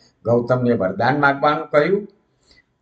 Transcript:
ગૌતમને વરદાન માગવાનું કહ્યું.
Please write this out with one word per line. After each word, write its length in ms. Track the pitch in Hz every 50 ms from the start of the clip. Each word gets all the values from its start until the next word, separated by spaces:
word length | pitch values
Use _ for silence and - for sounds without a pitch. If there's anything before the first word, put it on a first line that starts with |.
| _ _ _ _ -
ગૌતમને 480 | 107 117 120 120 120 127 123 120 120 117
વરદાન 480 | 104 92 92 92 95 117 127 143 147
માગવાનું 460 | 143 139 139 139 147 147 151 156 156 -
કહ્યું. 400 | - 147 151 180 196 208 208 - _ _ _ _ _ _ _ _ _ _ _ _ _ _